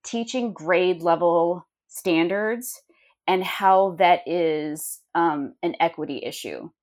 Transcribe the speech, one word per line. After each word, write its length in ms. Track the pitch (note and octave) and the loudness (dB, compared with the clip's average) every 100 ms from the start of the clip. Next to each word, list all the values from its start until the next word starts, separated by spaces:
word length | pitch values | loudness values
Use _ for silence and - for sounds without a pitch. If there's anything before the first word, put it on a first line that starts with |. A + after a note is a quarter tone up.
teaching 480 | - A#3 A#3 B3+ A#3+ | -6 -8 -4 -4 -6
grade 480 | F#3 D#3 F3+ F3+ F3 | -6 0 2 2 0
level 680 | E3+ E3 F3 E3+ E3+ F3 _ _ _ | 0 2 2 2 0 -2 _ _ _
standards 920 | - F#3+ E3 E3+ G3+ G#3+ A#3 B3 - _ _ _ _ - | -8 0 0 0 -2 -4 -6 -10 -16 _ _ _ _ -2
and 160 | F#3+ | -2
how 500 | F#3 - G3 F#3+ G3 E3+ | -2 4 6 6 4 4
that 220 | F3+ F3+ - | 4 4 0
is, 760 | F3 D#3+ D#3 D3+ D3+ - - _ | 0 0 0 -4 -8 -12 -14 _
um, 400 | E3 E3+ D3 C#3 _ | 0 0 0 -6 _
an 120 | A#2+ - | -6 -2
equity 420 | E3 E3 D3+ C3+ | -2 -2 -8 -8
issue. 460 | A#2 - G#2 C2+ - _ | -10 -10 -12 -12 -14 _